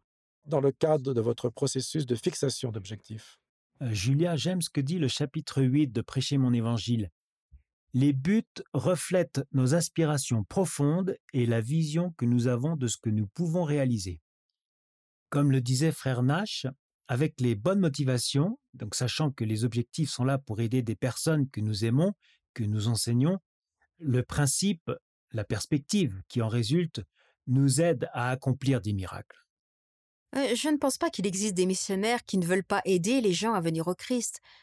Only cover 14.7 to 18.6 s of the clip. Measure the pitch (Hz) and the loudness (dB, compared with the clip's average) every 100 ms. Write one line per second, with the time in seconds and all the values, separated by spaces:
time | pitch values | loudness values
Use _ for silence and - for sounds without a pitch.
14.7 | _ _ _ _ _ - 143 143 135 120 | _ _ _ _ _ -4 2 4 4 2
15.7 | 127 160 156 131 123 127 156 214 - 127 | 2 0 0 -2 0 2 0 -2 -6 -8
16.7 | - _ _ - 127 156 - 123 107 139 | -10 _ _ -4 0 0 0 0 0 0
17.7 | 196 170 139 131 123 - 139 175 254 | 2 2 0 0 0 0 0 0 -4